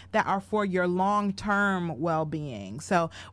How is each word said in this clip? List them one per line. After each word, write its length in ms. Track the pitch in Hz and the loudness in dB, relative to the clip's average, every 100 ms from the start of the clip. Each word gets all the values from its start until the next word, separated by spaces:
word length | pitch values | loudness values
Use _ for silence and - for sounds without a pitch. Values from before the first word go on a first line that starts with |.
| - | -2
that 140 | 214 - | 0 2
are 140 | 196 | 0
for 240 | - 214 202 | 0 -2 0
your 220 | 180 180 | 2 2
long-term 1120 | 180 196 208 202 196 208 202 202 185 170 127 | 2 2 2 0 -2 0 2 2 2 -2 -2
well-being. 800 | 170 160 156 156 147 107 95 120 | 0 0 0 -4 -6 -8 -10 -8
So 300 | - 180 165 - - | 0 2 2 -6 -4